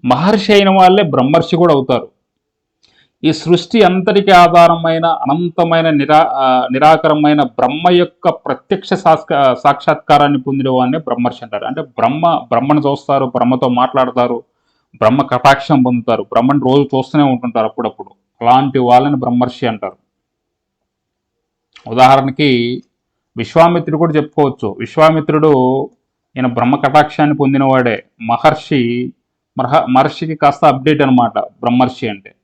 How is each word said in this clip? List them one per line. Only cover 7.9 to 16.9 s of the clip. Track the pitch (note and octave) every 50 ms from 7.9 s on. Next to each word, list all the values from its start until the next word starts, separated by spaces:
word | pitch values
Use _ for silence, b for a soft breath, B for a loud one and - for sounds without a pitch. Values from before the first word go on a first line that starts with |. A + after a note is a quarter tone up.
| F3+ F3 F3 F3 _ _ - F3
ప్రత్యక్ష | D#3+ - _ - C3 - _ _ G3 F#3+ - - G3
సాక్ష-, | - - E3+ D#3+ D3+ - _ E3 C#3+ C#3 C3 B2
సాక్షాత్కారాన్ని | - - C#3+ C#3 - - - D3+ D3+ _ - D3+ C#3+ C#3+ C#3+ C#3+ C3+
పొందిన | C3 C#3+ C3+ C3+ C3+ C3+
వాడినే | C3 B2+ B2+ B2 C3+
బ్రహ్మర్షి | E3 - - C#3 B2 A#2+ A#2+ B2 - A#2+
అంటారు. | A2+ G#2 G#2 -
అంటే | B2 C3 D#3+
బ్రహ్మ, | D3+ C3+ _ - A2 A#2 C#3+ D#3 E3+ E3+ D#3 - - _
బ్రహ్మను | - B2 C3 C#3 D3+ D3+
చూస్తారు, | C#3+ C#3 C#3+ C#3+ - - C#3 C#3 C3
బ్రహ్మతో | B2+ - B2 B2 A#2+ C3 B2 C#3 B2+
మాట్లాడతారు, | B2 B2 B2+ B2+ - C3 B2+ B2+ A#2+ B2+ B2 A#2+ A#2+ A#2 - _ _ _ _ _ _ _ _ _ _
బ్రహ్మ | _ A2 A2 B2 C#3
కటాక్షం | C#3 - B2+ B2 - C#3 C#3 C#3 - - D#3 C3+ B2+
పొందుతారు, | B2 B2 A#2+ A2 - A2+ G#2+ G2+
బ్రహ్మను | _ - A2+ A#2+ C3 C#3 D3
రోజు | C3+ B2+ C3 C#3+ C#3+ C3+